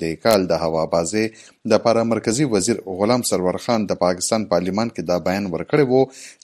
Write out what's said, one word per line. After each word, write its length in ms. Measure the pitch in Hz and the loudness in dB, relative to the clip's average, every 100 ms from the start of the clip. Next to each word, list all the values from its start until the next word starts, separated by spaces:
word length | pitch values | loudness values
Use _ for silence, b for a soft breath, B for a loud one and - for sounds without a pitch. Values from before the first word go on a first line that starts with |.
د 100 | 82 80 113 | -6 -2 2
کال 200 | 104 87 | 2 2
د 100 | 80 82 | 0 0
هوا 180 | 80 80 | 0 0
بازۍ 320 | 85 80 107 110 B B B 110 | 0 0 -2 -4 B B B 0
د 100 | 107 120 | 2 4
پاره 180 | 113 113 | 2 2
مرکزي 360 | 110 117 110 147 | 0 0 0 0
وزیر 260 | 104 92 107 - 92 | 0 0 -2 -4 -2
غلام 240 | 104 123 - | 0 0 0
سرور 280 | 92 90 90 - | 0 0 -2 -2
خان 240 | 113 98 | -2 0
د 80 | 92 90 | 0 0
پاکستان 400 | 90 - 113 101 | 0 -2 -2 0
پارلیمان 400 | 87 92 98 113 - | 0 0 -2 -4 -6
کې 140 | 82 | -2
دا 60 | 87 85 | -2 0
بیان 240 | 98 98 | -4 -4
ورکړی 340 | 82 80 151 135 | -6 -2 0 4
وو 120 | 127 131 B B B | 2 2 B B B